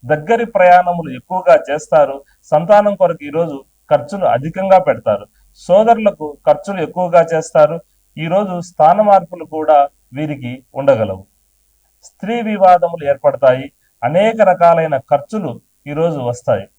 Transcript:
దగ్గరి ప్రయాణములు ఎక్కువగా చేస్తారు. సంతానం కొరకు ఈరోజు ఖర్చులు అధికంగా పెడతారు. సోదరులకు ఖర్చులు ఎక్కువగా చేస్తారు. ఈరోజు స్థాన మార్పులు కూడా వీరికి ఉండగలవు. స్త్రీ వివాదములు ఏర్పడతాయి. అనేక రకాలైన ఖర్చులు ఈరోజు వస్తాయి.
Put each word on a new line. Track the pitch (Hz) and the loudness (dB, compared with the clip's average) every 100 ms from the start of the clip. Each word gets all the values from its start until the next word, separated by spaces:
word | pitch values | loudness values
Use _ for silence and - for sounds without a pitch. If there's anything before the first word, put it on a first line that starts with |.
| 120 | -4
దగ్గరి | 151 151 233 233 202 | -6 -2 -2 -2 2
ప్రయాణములు | 180 180 180 175 156 127 | 6 6 4 -4 -8 -12
ఎక్కువగా | _ 185 185 156 - | _ -6 2 2 2
చేస్తారు. | 147 - 160 139 139 _ _ _ | -8 0 2 2 -2 _ _ _
సంతానం | 151 170 208 208 196 | -2 4 2 2 0
కొరకు | 185 160 147 | -2 -2 -8
ఈరోజు | 147 170 139 - _ _ | -6 -6 -8 -16 _ _
ఖర్చులు | 147 - 202 165 117 | -2 -2 -4 -2 -2
అధికంగా | 147 185 190 190 151 | -4 -8 2 2 2
పెడతారు. | 117 117 101 104 _ _ _ - | -4 -2 -4 -6 _ _ _ 0
సోదరులకు | 180 226 226 214 165 151 143 - | 2 4 2 0 -4 -12 -6 -2
ఖర్చులు | 147 - 196 151 | -2 -2 -8 -8
ఎక్కువగా | 175 180 175 165 | -6 0 2 2
చేస్తారు. | 165 156 165 151 165 _ _ _ - | -2 -2 2 2 0 _ _ _ -12
ఈరోజు | 165 190 208 175 175 | -4 -2 -2 -8 -12
స్థాన | _ 156 196 208 | _ 2 2 4
మార్పులు | 196 175 175 156 156 | 2 2 -16 -12 -8
కూడా | 156 151 143 _ _ 127 | 2 2 2 _ _ -10
వీరికి | 151 139 123 127 _ - | -8 -8 -10 -14 _ -6
ఉండగలవు. | 139 127 104 95 98 _ _ _ _ _ _ _ - | 0 0 0 -6 -12 _ _ _ _ _ _ _ -20
స్త్రీ | _ 190 240 220 | _ -8 -6 -4
వివాదములు | 208 185 180 170 170 143 | 2 4 4 2 -4 -4
ఏర్పడతాయి. | 139 147 135 135 127 139 _ _ _ 120 | -2 -2 2 2 2 -4 _ _ _ -4
అనేక | 160 214 220 196 | 0 0 2 2
రకాలైన | 175 170 170 160 139 - | 4 4 2 0 -4 -2
ఖర్చులు | 190 190 214 165 117 _ _ 135 | -4 -4 -8 -8 -12 _ _ -12
ఈరోజు | 147 170 151 120 | -4 -4 -4 -6
వస్తాయి. | 120 - 110 98 | -8 -4 -4 -6